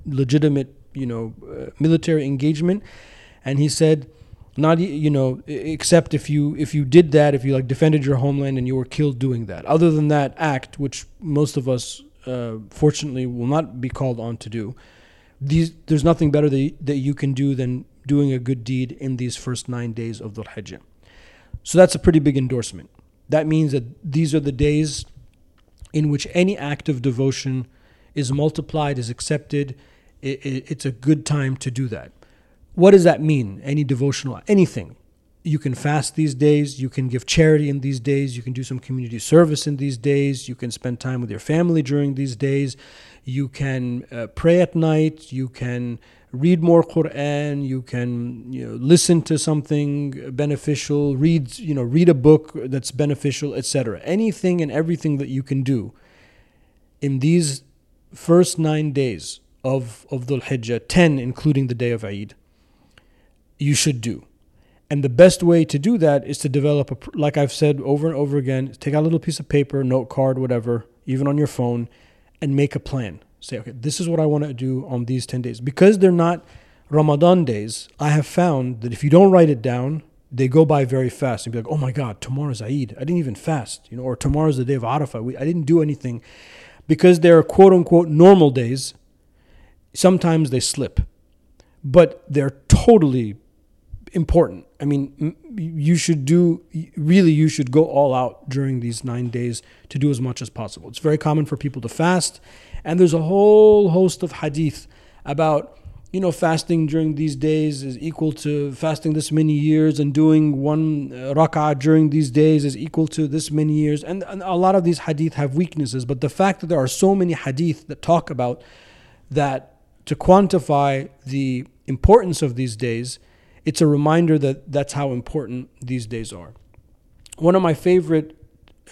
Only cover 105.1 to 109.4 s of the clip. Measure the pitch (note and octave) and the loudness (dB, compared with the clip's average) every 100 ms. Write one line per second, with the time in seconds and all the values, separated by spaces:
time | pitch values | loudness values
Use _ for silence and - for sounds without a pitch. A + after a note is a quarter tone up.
105.1 | _ - C#3+ D#3 D3 - - - - - | _ -6 -2 2 0 -2 -14 -20 -20 -10
106.1 | F#3 F#3 D#3+ E3 D#3+ - E3 D#3 D#3+ D#3 | -4 -2 0 0 0 0 0 0 0 0
107.1 | D3 D#3 C3 D#3 D#3 D3+ C#3 C3+ B2 D#3+ | -2 -4 -2 0 0 0 -4 -8 -8 -8
108.1 | D#3 D#3 - D3 D3 C#3+ B2+ D#3+ D#3 D#3+ | -4 -4 -4 -4 -4 -4 -4 -4 -4 -2
109.1 | D#3 D3+ D3+ | -2 -2 0